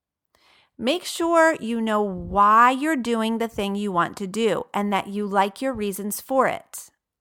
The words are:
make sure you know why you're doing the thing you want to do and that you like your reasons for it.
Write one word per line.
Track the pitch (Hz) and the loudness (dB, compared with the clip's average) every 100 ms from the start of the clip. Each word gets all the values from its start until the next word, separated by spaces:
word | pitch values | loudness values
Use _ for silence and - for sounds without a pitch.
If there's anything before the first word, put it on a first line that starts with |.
| _ _ _ _ _ _ _ - | _ _ _ _ _ _ _ -6
make | 233 349 | -2 -2
sure | - - 339 339 320 320 | -4 -4 0 4 4 2
you | 220 233 | -2 -4
know | 226 214 | -2 0
why | 208 180 170 190 208 220 247 | -2 -4 -2 2 6 8 6
you're | 262 302 311 | 4 0 -2
doing | 233 233 220 226 | 0 0 0 -2
the | 226 | -4
thing | - 196 | -4 -4
you | 202 208 | -4 -2
want | 175 165 - | 0 -2 -4
to | 196 | -8
do | 196 226 160 - | -2 0 0 -2
and | 196 208 | -4 -2
that | 190 - | -2 -4
you | 202 208 | -6 -2
like | 202 208 208 | 0 0 -2
your | 269 | -6
reasons | 233 208 196 202 - | -4 -6 -6 -6 -8
for | - 262 214 | -2 2 2
it. | - - - - _ _ _ | 0 -10 -18 -18 _ _ _